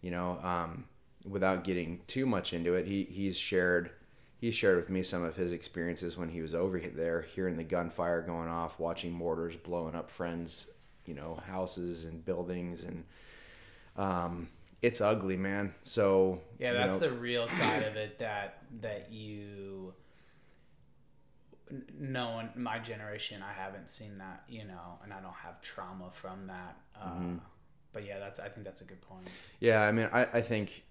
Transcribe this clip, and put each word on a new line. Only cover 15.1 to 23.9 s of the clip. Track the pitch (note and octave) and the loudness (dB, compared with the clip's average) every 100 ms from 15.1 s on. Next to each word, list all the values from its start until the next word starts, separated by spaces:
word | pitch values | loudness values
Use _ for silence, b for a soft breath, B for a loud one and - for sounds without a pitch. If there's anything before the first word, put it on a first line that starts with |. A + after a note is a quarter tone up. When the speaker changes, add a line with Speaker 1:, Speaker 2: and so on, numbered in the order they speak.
| A2 F#2+ F#2 | 4 2 0
Speaker 1:
man. | G2 G2 G2 - | 2 0 -2 -4
So, | - - G2+ F#2+ F#2+ F2+ - - | -4 4 8 8 8 4 -6 -4
Speaker 2:
Yeah, | B2 | 0
Speaker 1:
you | A#2+ | 4
Speaker 2:
that's | B2 F#3+ | 4 4
Speaker 1:
know, | E3 | 2
Speaker 2:
the | |
real | B2 A#2+ A#2+ A#2 | 2 0 0 2
side | F3+ C#3+ - | 4 4 4
of | A2 | 0
it | G#2+ G#2 - | -2 -6 -4
that, | A2+ G#2 G2 - - A#2+ | -4 -2 -4 -10 -16 -8
that | A2 G#2 G#2+ | -6 -6 -10
you, | A2+ G#2+ G#2 G2+ G2+ G2 F#2+ F#2 F#2 b b b b b b b b - - - - - - - - - | -12 -10 -10 -10 -10 -10 -10 -10 -14 b b b b b b b b -20 -20 -20 -20 -20 -20 -20 -20 -12
n-, | C#3 - C#3+ | -12 -10 -8
no | C#3 B2+ A#2+ | -4 -2 -2
one, | A2+ A2+ A#2+ | -2 -6 -4
my | A#2+ A2+ | -2 -2
generation, | A2+ A2 G#2+ G#2 - G#2 G2 | -4 -8 -6 -6 -6 -8 -10
I | |
haven't | G2 G2 G2 E2+ | -8 -8 -8 -12